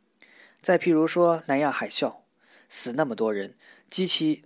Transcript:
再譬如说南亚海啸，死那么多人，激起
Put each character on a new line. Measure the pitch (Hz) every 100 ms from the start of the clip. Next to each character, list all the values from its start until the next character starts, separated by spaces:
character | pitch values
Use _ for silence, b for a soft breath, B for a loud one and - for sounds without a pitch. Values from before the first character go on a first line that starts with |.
| _ _ b b b b
再 | - 170
譬 | 180
如 | 160 160
说 | 175 170 165 -
南 | 135
亚 | 147
海 | - 104
啸， | - 127 - _ _ b b b
死 | - 123
那 | 123
么 | 151
多 | 110 110
人， | 101 98 - b b b
激 | - 180
起 | - 156 151